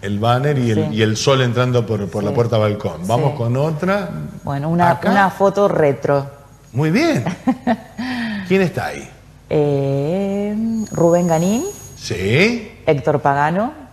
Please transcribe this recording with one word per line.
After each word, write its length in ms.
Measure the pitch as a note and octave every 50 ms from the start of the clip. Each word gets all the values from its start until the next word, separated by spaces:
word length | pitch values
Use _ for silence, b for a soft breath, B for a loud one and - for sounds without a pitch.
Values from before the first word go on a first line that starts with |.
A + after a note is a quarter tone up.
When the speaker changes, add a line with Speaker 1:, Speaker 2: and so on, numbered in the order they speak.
| -
Speaker 1:
el 160 | G2 G#2 G2+
banner 400 | G#2+ A#2 A#2+ B2+ C3+ D3 D3 C3
y 100 | A#2+ A#2
el, 180 | A2 G#2 G#2 -
Speaker 2:
Sí. 60 | G#2+
Speaker 1:
y 40 | G#2+
el 160 | A2 A2 A2
sol 240 | G#2+ - D3 C3+ C3
entrando 460 | B2+ B2 A2+ B2 B2 B2+ B2 B2 A2
por, 200 | G2 A2+ G2+ G2+ F2+
por 120 | F#2 G#2+ G2+
la 60 | G#2+
Speaker 2:
Sí. 60 | -
Speaker 1:
puerta 220 | A#2+ A#2+ A#2 A#2+ A2
balcón. 480 | G#2+ G#2+ G#2 G#2 - G2 E2+ D#2 E2+
Vamos 240 | G2 A2+ B2+ D#3 C#3+
Speaker 2:
Sí. 60 | A#2
Speaker 1:
con 200 | A#2+ A#2 A#2+ A#2+
otra. 520 | C3 C#3+ D#3+ D#3+ D3 F#3 F#3 G3 G#3 F#3+ E3 D#3+ D#3 D3+ - - - -
Speaker 2:
Bueno, 260 | D3+ C#3 C#3 C#3+ D#3+
una, 220 | E3 F3 F3 F3
Speaker 1:
Acá. 180 | E3 - - G3
Speaker 2:
una 200 | G3 G3+ G3 F#3
foto 360 | F#3 - G3 G3 F#3+ G3 G3+
retro. 600 | G3 - - D#3+ C#3+ C#3 - - D3 C#3+ C#3+ C#3 C#3 - - - - - - - - -
Speaker 1:
Muy 180 | A#2 D#3 D#3
bien. 320 | D#3+ A#3 E4 E4+ C#4+ E3 A2 E3 F3+ - - - - - - A#3+ A3+ - -
Speaker 2:
<laughs> 640 | - - - A#3+ B3+ B3+ B3 A#3 A3+ G#3+ G3+ G3
Speaker 1:
¿Quién 140 | F3 F#3 G3
está 260 | F#3+ D#3+ - - F2
ahí? 220 | D2 D2 C#2+ C#2 - - - - - - - - -
Speaker 2:
Eh, 1040 | - D#3 D3 D3 C#3+ C#3 C#3 C#3 C#3 C#3 C#3+ D3+ F3 F#3+ G3 G3 G3 G3+ G3+ G#3 G#3+ G#3+ A3+ A3+ A3+ A3 G#3+ -
Rubén 360 | - - E3 E3+ E3+ F3 F3+
Ganín. 360 | F3 E3 D#3+ E3+ F#3 G#3+ B3 E4+ G4+ G4+ - - - -
Speaker 1:
Sí. 760 | - - - G2+ F2 F#2 G2 A2+ C#3+ F#3+ A3+ A#3+ A#3+ - - - - -
Speaker 2:
Héctor 360 | - D#3 C#3 B2 D#3 C#3+ C#3+
Pagano. 520 | - D3 C#3 C#3+ D3 D#3 E3+ F#3+ A3 C4 D#4 - - -